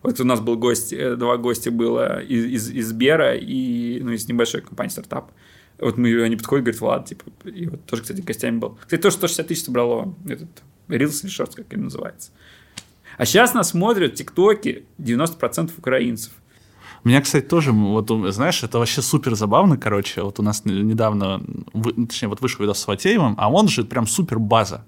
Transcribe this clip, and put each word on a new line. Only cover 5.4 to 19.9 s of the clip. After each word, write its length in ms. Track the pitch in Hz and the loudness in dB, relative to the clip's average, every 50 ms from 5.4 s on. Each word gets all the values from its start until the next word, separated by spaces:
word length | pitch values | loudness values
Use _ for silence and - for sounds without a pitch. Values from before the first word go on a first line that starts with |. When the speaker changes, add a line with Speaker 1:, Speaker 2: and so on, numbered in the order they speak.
| _ - - - _ _ _ - | _ -20 -20 -20 _ _ _ -4
Speaker 1:
Вот 180 | - 120 107 | -4 -2 0
мы, 240 | 120 123 117 117 117 | 2 2 4 4 4
они 140 | 117 113 117 | 2 2 0
подходят, 300 | 110 - - 139 139 123 | -2 -2 0 0 2 2
говорят: 160 | 120 113 - | 0 -2 0
«Влад», 240 | 113 123 135 - - | 0 0 0 0 -4
типа, 180 | - - - - - - _ - | -10 -16 -16 -18 -20 -20 _ -18
и 220 | 190 214 185 175 | -16 -12 -8 -8
вот 180 | 160 143 139 - | -8 -8 -10 -8
тоже, 160 | - - 113 | -6 -6 -6
кстати, 200 | 110 - 101 95 | -6 -8 -10 -8
гостями 360 | 87 - 110 - - 120 117 | -6 -8 -6 -4 -2 -2 -2
был. 200 | 113 113 107 - - | -2 -4 -6 -10 -14
Кстати, 200 | - - - 165 | -6 -4 -2 2
тоже 140 | 180 202 - | 2 2 2
сто 120 | - - | 2 -2
шестьдесят 200 | - - - 156 | -2 -2 -4 -4
тысяч 160 | - 165 160 - | -4 -6 -6 -4
собрало 500 | - 123 123 120 120 117 117 - 190 170 - - | -2 0 0 2 2 0 -2 -4 -8 -10 -10 -10
этот 240 | 143 127 - 160 165 - - - - _ _ _ - | -10 -10 -10 -12 -18 -20 -20 -20 -20 _ _ _ -4
Reels 340 | 151 - 139 151 151 - - | 0 0 0 0 0 -6 -8
или 80 | 196 | -8
Shorts, 240 | - - - - - | -6 -6 -6 -6 -8
как 180 | - 226 - - | -18 -16 -10 -8
им 120 | 208 - | -8 -6
называется. 460 | - - - - - - - - - _ _ - - - - - _ _ - - _ _ _ _ - - | -6 -8 -10 -12 -12 -14 -16 -20 -20 _ _ -20 -20 -20 -20 -20 _ _ -20 -20 _ _ _ _ -20 -4
А 80 | - 123 | -2 0
щас 280 | 110 - 196 247 247 - | 4 6 6 6 6 4
нас 160 | 240 180 - | 0 0 0
смотрят 460 | - 170 185 226 233 196 170 127 - | 0 0 2 2 2 2 2 0 0
тиктоки 720 | - - - - 175 185 214 214 208 - 147 131 - - _ _ | -4 -12 -6 2 4 6 6 4 4 0 -6 -6 -6 -12 _ _
девяносто 400 | - 147 117 120 123 156 165 165 | -8 -2 -2 0 2 0 -2 -2
процентов 400 | - - 120 - - 160 165 - | -2 -4 -2 -2 -4 -4 -4 -6
украинцев. 560 | - - 131 127 131 135 123 117 110 - - - - _ _ _ _ _ _ _ _ - - - - - | -8 -2 0 0 0 0 -2 -4 -6 -10 -14 -16 -20 _ _ _ _ _ _ _ _ -20 -20 -20 -2 2
Speaker 2:
Меня, 160 | 117 123 143 | 6 6 6
кстати, 240 | 143 - - 151 - | 4 4 0 0 2
тоже, 260 | - 170 170 151 139 | 4 2 2 4 4
вот, 400 | 113 107 104 98 104 110 104 110 | 4 4 4 4 2 0 2 0
у-, 180 | 113 110 98 95 | 0 0 0 -2
знаешь, 300 | 95 107 135 175 170 - - | 0 0 0 0 0 -2 -4
это 160 | - - 117 | -2 0 0
вообще 220 | 117 - - - | 0 2 0 -2
супер 340 | 120 - - 147 - 127 113 | 0 0 0 0 2 0 0
забавно, 420 | 104 110 101 107 151 196 196 147 | 0 2 4 6 6 6 6 4
короче. 440 | - - 110 | 2 2 0